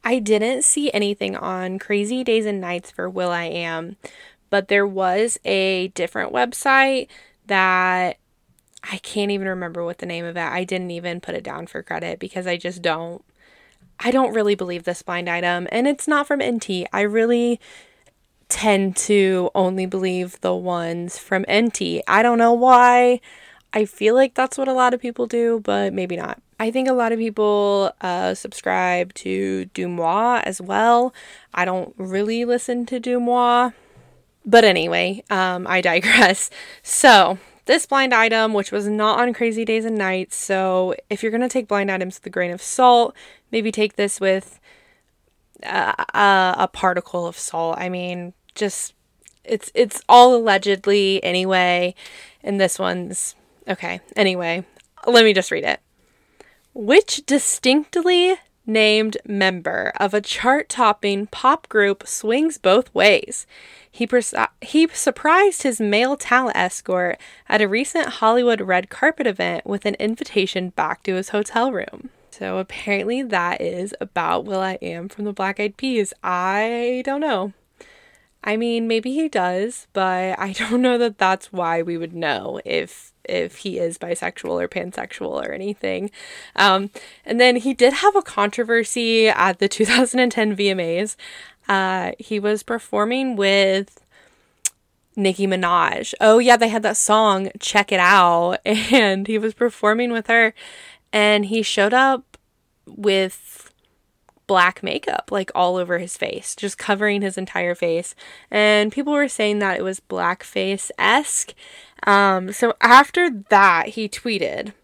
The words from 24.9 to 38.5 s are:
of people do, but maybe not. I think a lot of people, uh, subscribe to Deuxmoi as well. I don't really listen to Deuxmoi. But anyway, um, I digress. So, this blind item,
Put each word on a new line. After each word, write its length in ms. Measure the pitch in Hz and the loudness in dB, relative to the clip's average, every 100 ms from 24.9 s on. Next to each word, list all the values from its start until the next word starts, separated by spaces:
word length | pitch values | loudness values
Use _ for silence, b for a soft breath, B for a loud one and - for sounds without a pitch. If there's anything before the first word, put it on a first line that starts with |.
of 80 | 247 | 0
people 260 | 247 233 233 | -6 -6 -4
do, 320 | 233 233 233 | 0 0 0
but 340 | 208 202 196 | -2 -2 -2
maybe 220 | 185 180 175 | -4 -6 -6
not. 260 | - - _ - | -8 -10 _ -6
I 140 | 226 | -4
think 160 | 247 262 | 0 0
a 60 | |
lot 180 | 254 226 | 0 0
of 80 | 226 | 0
people, 720 | 226 214 208 208 202 202 196 - | -2 0 2 2 2 2 0 -4
uh, 340 | 185 180 185 | -6 -2 -4
subscribe 800 | 190 - - 190 185 180 180 180 - | -4 -10 -8 -2 0 0 -2 -4 -8
to 540 | 190 190 196 190 185 - | -6 -4 -2 -4 -6 -8
Deuxmoi 680 | 180 175 165 190 240 240 | -6 -4 -2 0 0 0
as 180 | - 190 | -2 -8
well. 520 | 185 202 226 240 254 B B B B | -4 0 4 4 2 B B B B
I 120 | - 180 | -4 -2
don't 280 | 185 - - | -2 -6 -10
really 480 | 185 190 208 233 240 | -6 -4 -2 -2 -2
listen 400 | 247 - 247 233 | -2 -2 -6 -4
to 160 | 254 | -6
Deuxmoi. 720 | 247 247 240 247 240 240 247 - b b b b _ _ 220 | -2 -2 0 2 4 4 0 -4 b b b b _ _ 6
But 180 | 226 | 8
anyway, 580 | 220 180 165 170 180 202 - | 8 4 0 -2 -2 -4 -4
um, 380 | 196 185 180 180 | -2 0 -2 -2
I 140 | 185 | 0
digress. 680 | 175 170 175 233 196 196 - B B B | 2 2 2 6 6 4 -6 B B B
So, 560 | - - 269 214 180 185 b b - | -6 6 8 8 6 0 b b 0
this 200 | 320 - | 0 2
blind 300 | 277 262 240 | 0 2 4
item, 400 | 226 226 220 | 4 2 2